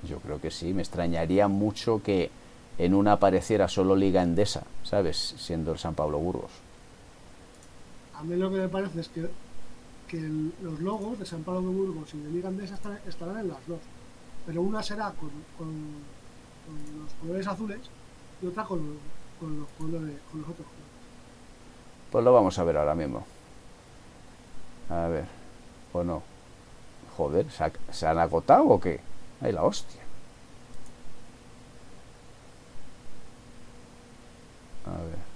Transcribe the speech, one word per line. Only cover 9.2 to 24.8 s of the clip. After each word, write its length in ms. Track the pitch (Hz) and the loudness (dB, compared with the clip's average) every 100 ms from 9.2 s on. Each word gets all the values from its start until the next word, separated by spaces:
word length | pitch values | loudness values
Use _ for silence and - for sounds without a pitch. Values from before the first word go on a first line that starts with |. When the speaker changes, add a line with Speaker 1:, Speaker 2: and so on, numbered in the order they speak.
| 165 - - - - - - - - | -4 -4 -4 -4 -4 -6 -14 -20 -10
Speaker 2:
que 100 | 165 | -8
el, 340 | 160 156 156 - | -4 -2 -4 -6
los 180 | 175 156 | -8 -4
logos 380 | 180 214 202 233 | -4 -4 -6 -6
de 80 | 185 | -8
San 160 | 165 | -8
Pablo 180 | 160 185 | -4 -2
de 60 | 185 | 0
Burgos 440 | 185 190 160 151 | 0 0 -4 -8
y 40 | 151 | -10
de 120 | 147 | -6
Liga 180 | 170 190 | -4 -4
Endesa 260 | 190 196 | -6 -6
estarán, 240 | 196 208 202 - | -4 -4 -6 -6
estarán 320 | 151 170 214 | -4 -4 -4
en 100 | 196 | -6
las 180 | 143 151 | -6 -10
dos. 140 | 165 - - - - - - - | -10 -10 -16 -18 -18 -10 -6 -4
Pero 160 | 160 | 0
una 200 | 185 214 | 0 0
será 280 | 214 208 208 | -2 -4 -4
con, 180 | - 151 147 160 - | -2 -4 -6 -14 -12
con, 100 | 160 | -10
con 1300 | 156 151 147 143 - - - - - - 156 151 151 | -8 -10 -12 -14 -16 -18 -20 -20 -20 -10 -6 -6 -6
los 100 | 156 - | -4 -4
colores 260 | 160 185 196 | -2 -2 -2
azules 340 | 175 214 202 - - - - - - | -4 -4 -6 -10 -18 -20 -20 -20 -8
y 40 | 180 | -6
otra 180 | 175 | -4
con, 160 | 196 185 151 151 147 - - - | -2 -2 -2 -4 -4 -4 -6 -10
con 200 | 160 151 | -4 -2
los 80 | 151 - | -4 -4
colores, 380 | 156 165 156 143 - | -2 -2 -4 -10 -12
con 100 | 156 | -10
los 100 | 151 | -10
otros 160 | 165 151 | -10 -14
colores. 220 | - - - - - - - - - - - - - - | -16 -18 -20 -20 -20 -20 -20 -20 -20 -20 -20 -20 -18 0
Speaker 1:
Pues 140 | - | 6
lo 80 | 120 | 10
vamos 260 | 123 95 90 | 10 8 4
a 60 | |
ver 120 | 85 76 | 2 4
ahora 180 | 73 | 4
mismo. 300 | 80 76 57 - - - - - - - - - - - - - - - - | 2 0 -4 -8 -16 -20 -20 -20 -20 -20 -20 -20 -20 -20 -20 -10 -6 -6 -6